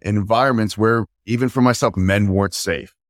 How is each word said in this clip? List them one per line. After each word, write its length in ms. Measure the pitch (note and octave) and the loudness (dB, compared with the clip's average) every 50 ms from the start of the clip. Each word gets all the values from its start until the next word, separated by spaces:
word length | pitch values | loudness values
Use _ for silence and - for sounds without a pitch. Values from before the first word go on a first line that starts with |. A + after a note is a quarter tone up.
| - | -4
in 120 | G2 G#2+ | -2 -2
environments 640 | G#2 G2 G#2 A2+ A#2+ C3+ C#3 B2 A2+ G#2+ G2 - | -2 0 0 2 2 2 2 2 0 -2 -2 -2
where 300 | G#2 A2 A2+ A#2 A#2 G#2 - _ _ _ | 0 0 2 2 0 -2 -6 _ _ _
even 240 | G2+ A#2+ A#2 C3 B2 | -6 -2 -2 -2 -2
for 120 | - C3+ | 0 2
myself, 360 | B2 B2 A#2 - C3+ A2+ - | 2 2 2 2 0 -2 0
men 300 | F#2+ F#2 F#2 G2 G#2 G2+ | 0 0 2 2 2 0
weren't 260 | G2 F#2 G2 G2 G2 - | 0 0 0 0 -2 -4
safe. 400 | - - F#2+ E2 B1+ - - _ _ _ | -6 -6 -6 -6 -6 -8 -14 _ _ _